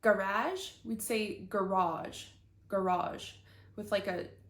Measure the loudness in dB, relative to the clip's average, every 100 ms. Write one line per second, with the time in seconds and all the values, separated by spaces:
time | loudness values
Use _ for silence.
0 | 6 6 4 0 0 -2 -8 -12 -8 -6
1 | -2 0 -2 -4 -4 -2 2 4 2 0
2 | -6 -10 -16 -18 -20 -20 -4 0 2 2
3 | 0 -4 -12 -16 -20 -20 -20 -12 -2 0
4 | 0 -4 -6 -12